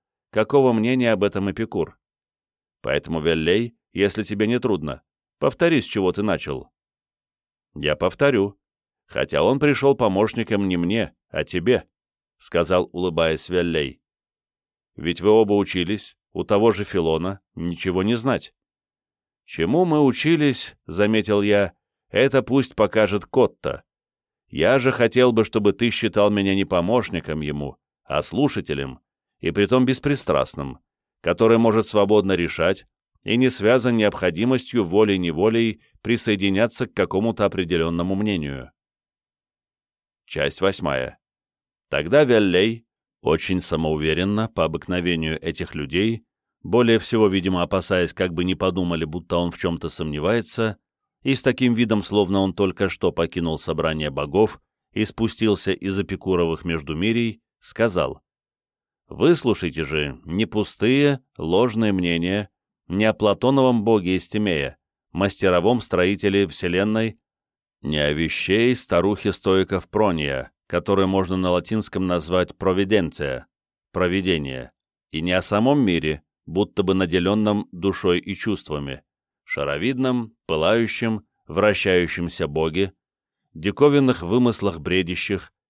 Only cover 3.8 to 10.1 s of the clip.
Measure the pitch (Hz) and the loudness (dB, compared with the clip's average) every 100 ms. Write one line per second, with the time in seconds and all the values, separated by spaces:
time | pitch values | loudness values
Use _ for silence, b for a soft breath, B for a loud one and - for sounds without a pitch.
3.8 | _ - 98 - 107 104 107 120 123 95 | _ -2 0 0 -6 -2 0 0 0 -2
4.8 | 73 67 _ _ _ - 143 - 170 160 | -4 -10 _ _ _ -2 -2 0 2 2
5.8 | 101 110 92 87 104 82 - 67 - _ | -2 0 0 0 -2 -2 -4 -10 -12 _
6.8 | _ _ _ _ _ _ _ _ _ - | _ _ _ _ _ _ _ _ _ -6
7.8 | 73 76 90 - 139 123 101 - _ _ | -4 0 -2 0 2 2 0 -4 _ _
8.8 | _ _ _ - 73 73 85 135 147 143 | _ _ _ -6 -2 2 2 2 2 2
9.8 | 139 139 113 | 2 2 2